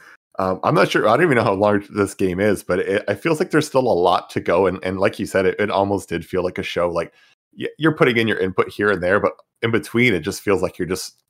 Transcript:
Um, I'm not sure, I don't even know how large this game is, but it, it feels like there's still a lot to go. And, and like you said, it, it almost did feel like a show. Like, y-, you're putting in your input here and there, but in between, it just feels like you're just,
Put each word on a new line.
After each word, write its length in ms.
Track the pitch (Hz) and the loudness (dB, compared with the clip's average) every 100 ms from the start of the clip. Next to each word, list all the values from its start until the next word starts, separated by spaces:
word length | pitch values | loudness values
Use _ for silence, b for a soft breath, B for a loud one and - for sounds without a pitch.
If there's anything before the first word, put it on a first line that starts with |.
| B B _ - | B B _ -4
Um, 220 | 95 92 | -4 -2
I'm 120 | 104 165 | 0 2
not 160 | - | 2
sure, 180 | - 107 | 2 2
I 80 | 123 | 2
don't 80 | 175 | 4
even 120 | 120 | 2
know 60 | |
how 120 | 110 95 | 2 2
large 320 | 104 104 - | 2 2 -2
this 260 | 101 98 | -2 -2
game 260 | - 95 87 | 0 -2 0
is, 220 | 107 92 | 0 0
but 140 | - 92 | -2 -2
it, 260 | 90 101 - | 0 -2 -2
it 80 | 104 | -2
feels 240 | 165 156 | -2 -2
like 100 | 180 | 0
there's 160 | 156 - | 0 0
still 220 | 131 120 | 0 2
a 140 | 87 90 | 2 4
lot 220 | 92 - | 2 -2
to 100 | - | -6
go. 280 | 92 87 95 | 0 2 2
And, 100 | 92 | 0
and 160 | 92 95 | -4 0
like 180 | 104 - | 0 -2
you 80 | 95 | -2
said, 220 | 95 92 | 0 2
it, 120 | 90 | 0
it 120 | 104 | 0
almost 360 | 92 101 101 - | 0 0 -2 -4
did 160 | 87 | -8
feel 200 | 85 90 | -6 -4
like 160 | 90 92 | -4 -4
a 40 | |
show. 240 | 90 87 87 | -6 -2 -2
Like, 240 | 85 85 b b b _ - | -2 -8 b b b _ -12
y-, 120 | - - | -12 -2
you're 180 | 156 156 | -2 2
putting 200 | 135 117 | 2 2
in 100 | 110 | 0
your 100 | - | 0
input 320 | 95 - - | -2 -2 -4
here 220 | - 104 | -2 0
and 100 | 90 | 0
there, 180 | 90 104 | 2 2
but 140 | 98 - _ _ | 0 -4 _ _
in 80 | 117 | -2
between, 420 | 110 - 117 123 | -2 -2 0 2
it 60 | 90 | 0
just 220 | 95 - | -4 -6
feels 200 | 104 92 | -2 -2
like 160 | 87 - | -2 -4
you're 100 | 87 | -6
just, 360 | 92 - _ | -6 -8 _